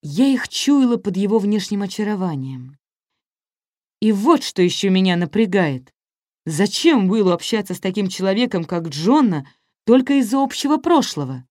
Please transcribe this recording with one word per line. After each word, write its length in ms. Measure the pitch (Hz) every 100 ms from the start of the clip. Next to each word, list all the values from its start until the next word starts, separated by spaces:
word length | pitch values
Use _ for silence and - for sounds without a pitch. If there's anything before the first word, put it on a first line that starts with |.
Я 220 | 151 147 269
их 220 | 254 -
чуяла 480 | - - 285 254 233
под 180 | 196 185
его 220 | 196 220
внешним 460 | 202 214 190 202
очарованием. 920 | 196 - 214 208 185 147 131 131 127 139 _ _ _ _ _ _ _ _ _ _ _ _
И 120 | 214
вот 320 | 208 220 339
что 200 | - -
еще 260 | 180 - 196
меня 260 | 190 185 175
напрягает. 800 | 175 - 220 190 170 131 131 _ _ _ _ _ -
Зачем 640 | 156 202 - 330 285 190
Уиллу 220 | 220 190
общаться 440 | 170 - 220 196 185
с 40 |
таким 280 | 190 185 196
человеком, 560 | - 190 196 247 190 165
как 220 | 175 165
Джонна, 600 | 139 170 285 254 160 139 _ _ _ -
только 300 | 247 262 277
из-за 260 | 233 269
общего 360 | 269 - 285 311
прошлого? 680 | - 339 - - 135 131 127